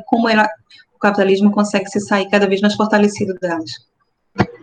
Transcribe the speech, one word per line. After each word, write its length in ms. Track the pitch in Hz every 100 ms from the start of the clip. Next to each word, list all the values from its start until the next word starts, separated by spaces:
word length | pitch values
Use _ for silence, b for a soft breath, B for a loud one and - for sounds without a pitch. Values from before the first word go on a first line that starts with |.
| -
como 220 | 233 233
ela, 180 | 220 214 - _ b _
o 60 | _
capitalismo 520 | 208 202 190 190 202
consegue 380 | 208 208 202 190
se 120 | 208
sair 280 | - 202 196
cada 160 | 208 196
vez 100 | 190
mais 160 | 208 208
fortalecido 580 | 214 208 208 - 196 185
delas. 360 | 180 165 - - _ _ _ _ _ - - -